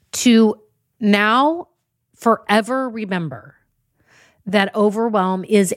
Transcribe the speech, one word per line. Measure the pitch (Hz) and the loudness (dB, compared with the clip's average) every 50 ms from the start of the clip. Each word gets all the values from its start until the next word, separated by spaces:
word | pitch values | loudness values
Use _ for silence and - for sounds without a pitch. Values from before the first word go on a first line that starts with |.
| _ _ - | _ _ -8
to | - - 247 233 226 226 214 214 - _ _ _ _ _ _ _ - | -2 2 4 4 6 4 4 2 -2 _ _ _ _ _ _ _ -4
now | 214 208 202 202 208 214 226 254 277 302 330 349 - _ _ _ _ _ _ _ _ _ _ | 0 2 2 2 2 2 2 2 0 0 -2 -4 -8 _ _ _ _ _ _ _ _ _ _
forever | _ - 233 220 214 - - 208 220 214 214 262 262 262 247 | _ 0 0 0 0 0 0 0 0 0 0 -4 -6 -6 -6
remember | 220 226 220 190 190 180 165 151 127 107 - 143 - _ _ _ _ _ _ _ _ _ _ _ _ _ _ _ _ _ _ | -8 -10 -8 -6 -6 -6 -6 -8 -10 -14 -18 -20 -20 _ _ _ _ _ _ _ _ _ _ _ _ _ _ _ _ _ _
that | 196 185 208 196 196 - | -4 -2 -2 -2 -2 -2
overwhelm | 220 208 214 196 220 226 240 214 202 185 185 190 190 185 | 0 0 0 0 -2 -2 -2 0 0 0 -2 -2 -4 -4
is | - 214 202 196 175 - | 0 2 2 2 0 -2